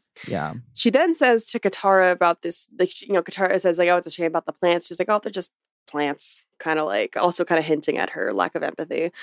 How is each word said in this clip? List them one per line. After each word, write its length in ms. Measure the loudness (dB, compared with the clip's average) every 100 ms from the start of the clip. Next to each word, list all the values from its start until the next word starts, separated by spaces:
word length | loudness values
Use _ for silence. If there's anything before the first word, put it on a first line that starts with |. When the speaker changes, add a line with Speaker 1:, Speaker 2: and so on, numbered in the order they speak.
| _ -18 -8
Speaker 1:
Yeah. 260 | -6 -6 -8 -14
Speaker 2:
She 160 | 0 2
then 220 | 4 2
says 320 | 2 4 2 0
to 120 | -4
Katara 540 | -4 0 4 6 4
about 300 | 4 2 0
this, 260 | -4 -8 -10 -2
like, 120 | -2
she, 140 | -2 -2
you 60 |
know, 100 | -2
Katara 380 | 0 -2 0 2
says, 180 | 2 2
like, 100 | 4
"Oh, 80 | 2
it's 100 | 0
a 40 |
shame 160 | -4 -2
about 200 | -2 -6
the 60 |
plants." 340 | -2 2 2 -2
She's 120 | -4
like, 100 | 0
"Oh, 120 | 0
they're 80 | -2
just 200 | -8 -10 _ _ _ _
plants," 580 | -4 -4 -4 -10 -14 _ _
kinda, 240 | -4 -2
like, 320 | -2 -2 -2 0
also 280 | 0 0
kinda 180 | 0 0
hinting 360 | 2 0 0 -2
at 120 | -4
her 220 | -4 -4
lack 220 | -2 -2
of 80 | -2
empathy. 480 | -8 -8 -8 -4 -4 -6